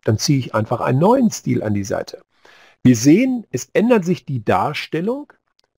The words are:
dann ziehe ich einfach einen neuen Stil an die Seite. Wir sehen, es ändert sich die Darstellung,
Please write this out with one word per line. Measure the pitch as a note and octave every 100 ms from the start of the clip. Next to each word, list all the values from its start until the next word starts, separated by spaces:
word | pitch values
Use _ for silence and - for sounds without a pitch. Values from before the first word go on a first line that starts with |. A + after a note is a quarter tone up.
dann | - G#2+
ziehe | - C#3
ich | A#2+ A2
einfach | G#2+ A#2+
einen | E2+ C3
neuen | F#3 C4+ A3+
Stil | - - A#2+
an | -
die | G2+
Seite. | G2 F2 - - _ _ _ - _ _
Wir | B2 A#2+
sehen, | C3 F3 C4 B3+ -
es | B2 -
ändert | F3+ A3+ A#3
sich | E3+ F3+
die | - C3
Darstellung, | A2 F#2+ A2+ D3+ - D#3 F#3+ C4+ D4 _ _ _ _